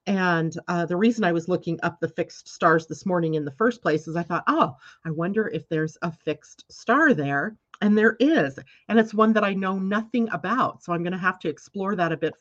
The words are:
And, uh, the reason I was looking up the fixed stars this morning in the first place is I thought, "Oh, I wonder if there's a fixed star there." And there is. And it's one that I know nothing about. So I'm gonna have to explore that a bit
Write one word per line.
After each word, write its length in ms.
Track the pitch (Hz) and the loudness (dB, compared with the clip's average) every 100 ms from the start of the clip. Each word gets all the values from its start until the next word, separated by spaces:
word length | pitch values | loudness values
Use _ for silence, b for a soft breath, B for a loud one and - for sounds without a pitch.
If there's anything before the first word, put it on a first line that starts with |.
| - | -4
And, 480 | 190 180 165 165 165 - | 0 2 2 0 -4 -4
uh, 180 | 175 165 | -2 -2
the 100 | 175 | 2
reason 280 | 226 226 | 2 2
I 80 | 180 | 0
was 180 | 170 170 | 0 0
looking 300 | 170 170 165 | -2 -2 -4
up 180 | 170 - | -4 -4
the 80 | 156 | -6
fixed 400 | - 165 - - | -4 -8 -10 -20
stars 380 | - 170 160 160 | 0 2 2 0
this 220 | - 190 | -6 -2
morning 260 | 175 160 | 0 0
in 100 | 156 | -2
the 60 | 143 | -4
first 320 | - 233 233 | -2 -2 0
place 260 | 165 156 160 | -2 -2 -2
is 80 | 165 | -6
I 60 | |
thought, 220 | 170 170 - | -4 -4 -2
"Oh, 300 | 311 240 B B B | 0 0 B B B
I 60 | 165 | -8
wonder 380 | 156 175 214 208 | -4 -2 -2 -2
if 200 | 160 - | -6 -4
there's 300 | 156 156 - | -4 -4 -6
a 80 | 170 | -8
fixed 520 | 160 156 151 - - - | -6 -8 -8 -10 -20 -20
star 440 | - - 269 320 151 | -8 0 4 4 4
there." 420 | 139 143 190 220 _ - | 0 -2 -4 -8 _ -2
And 160 | 208 208 | 2 4
there 180 | 220 - | 4 4
is. 400 | 285 302 143 - b b - | 2 2 0 -4 b b 0
And 120 | 220 | 2
it's 160 | 220 208 | 2 2
one 180 | 220 | 4
that 100 | 220 | 4
I 120 | 202 190 | 0 0
know 240 | 190 190 | -2 -2
nothing 500 | 190 208 220 247 226 | -2 -2 -2 -2 -2
about. 520 | 165 185 247 - - | -4 -4 -2 -2 -4
So 100 | - | -6
I'm 100 | 175 | -4
gonna 140 | 175 185 | -4 -2
have 220 | 185 185 | -2 -2
to 100 | 165 | -6
explore 460 | - - 202 190 196 | -8 -10 -8 -4 -2
that 160 | 165 | -2
a 60 | 160 | -2
bit 180 | 156 - | -4 -6